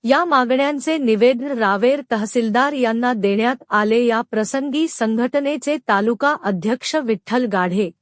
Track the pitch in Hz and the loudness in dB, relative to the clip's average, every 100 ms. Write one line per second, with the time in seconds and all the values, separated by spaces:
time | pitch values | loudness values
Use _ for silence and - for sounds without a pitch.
0 | 233 269 349 277 247 262 277 294 285 320 | 2 2 4 2 2 2 0 -2 -2 0
1 | 254 214 240 254 277 254 214 196 240 285 | 2 4 4 2 -2 -2 0 2 2 0
2 | 277 220 214 247 226 214 277 285 240 226 | -2 -4 -2 -2 0 2 0 0 0 0
3 | 247 240 196 202 226 262 - 208 214 226 | 0 0 0 2 0 -2 -2 0 2 2
4 | 240 226 240 214 214 269 277 277 320 - | 2 0 -2 -4 -2 -2 -2 -2 -2 -2
5 | 220 226 247 285 277 294 285 311 - 202 | -2 0 0 0 -2 -4 -2 -4 0 0
6 | 214 240 285 294 196 190 196 254 - 311 | 2 0 0 0 -2 -2 -2 -4 -2 -4
7 | 247 214 - 247 247 190 180 185 185 _ | -2 -4 -2 -2 0 0 0 0 -4 _